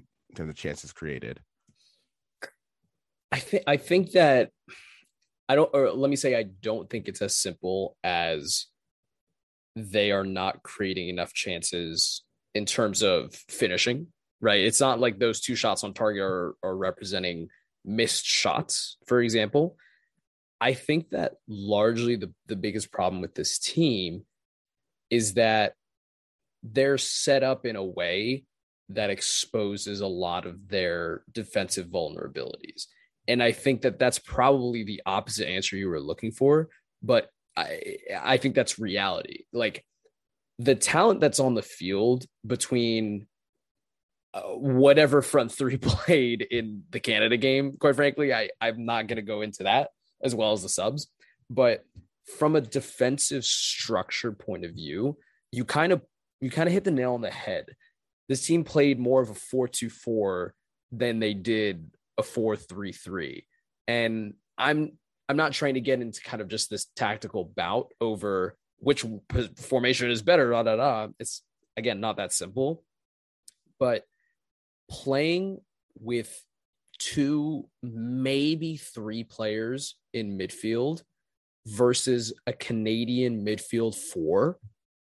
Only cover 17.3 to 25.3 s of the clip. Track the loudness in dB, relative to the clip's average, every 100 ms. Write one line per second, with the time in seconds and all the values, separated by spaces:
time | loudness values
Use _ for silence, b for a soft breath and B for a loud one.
17.3 | -4 -10 b b _ -6 0 0 0 -2
18.3 | 0 2 0 -2 -4 -6 -10 2 2 4
19.3 | 2 2 2 0 -4 b b b b _
20.3 | _ _ _ 0 0 0 0 0 -4 -4
21.3 | -6 -12 -8 0 4 4 2 0 -2 -4
22.3 | -12 -10 -6 -4 -4 -6 -2 -2 -2 -6
23.3 | -6 -4 -4 -2 2 2 2 -2 -6 -12
24.3 | _ _ _ _ _ _ _ _ 0 2